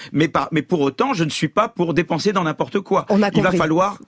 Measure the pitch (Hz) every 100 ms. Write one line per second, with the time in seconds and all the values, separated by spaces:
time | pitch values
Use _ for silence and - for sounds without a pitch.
0 | - 143 160 160 143 156 - 165 139 -
1 | 262 202 156 - 160 202 220 - 170 165
2 | 175 160 208 196 160 147 143 202 - 190
3 | 143 202 202 - 185 180 160 165 196 202